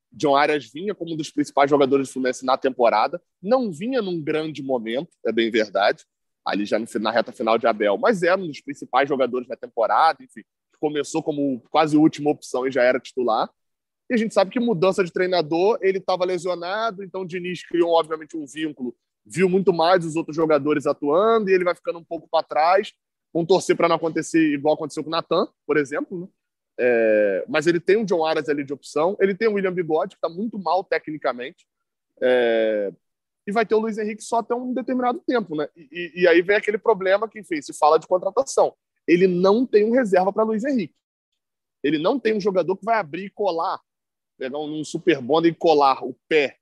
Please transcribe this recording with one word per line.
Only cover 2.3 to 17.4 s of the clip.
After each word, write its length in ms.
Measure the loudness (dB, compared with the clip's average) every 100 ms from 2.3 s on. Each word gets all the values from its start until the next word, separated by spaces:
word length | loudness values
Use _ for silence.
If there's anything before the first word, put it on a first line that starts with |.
| -4
na 140 | -2 0
temporada, 640 | 0 2 2 4 0 -4 _ _
não 300 | -2 0 0
vinha 300 | -6 -4 -4
num 180 | -4 -6
grande 420 | -4 -4 -4 -10
momento, 480 | -4 -4 -2 -6 -8 _
é 80 | -4
bem 180 | 0 2
verdade, 540 | 0 0 0 0 0 _ _ _ _ -6
ali 180 | -4
já 140 | -2 -4
no, 80 | -4 -4
na 100 | 0
reta 220 | -2 -2
final 260 | -4 0 2
de 80 | 2
Abel, 320 | 2 0 2
mas 240 | 0 0
era 180 | 0 0
um 60 | -2
dos 140 | -10
principais 480 | -14 -14 -2 0 0
jogadores 400 | 0 0 -2 -6
da 80 | -12
temporada, 680 | -10 -2 0 4 2 2
enfim, 200 | -12 -20 -20 _ _ _
começou 420 | -4 -4 -4 -4
como 400 | -4 -4 -4 -4 _
quase 280 | 0 2 4
última 340 | 4 2 -4
opção 360 | -4 -6 -4 -2
e 40 |
já 140 | 2
era 160 | 2 2
titular. 500 | -4 -4 -2 0 -2 _ _ _ _ _ _
E 60 |
a 20 | -2
gente 160 | 0
sabe 200 | 0 0
que 80 | 0
mudança 420 | -2 2 0 0
de 100 | -4
treinador, 640 | -2 0 0 0 0 0 2
ele 160 | 0 -2
tava 260 | -2 -2
lesionado, 800 | -2 -2 -4 -6 -6 -4 -4 -6
então 200 | -12 -10
o 40 | -8
Diniz 400 | -8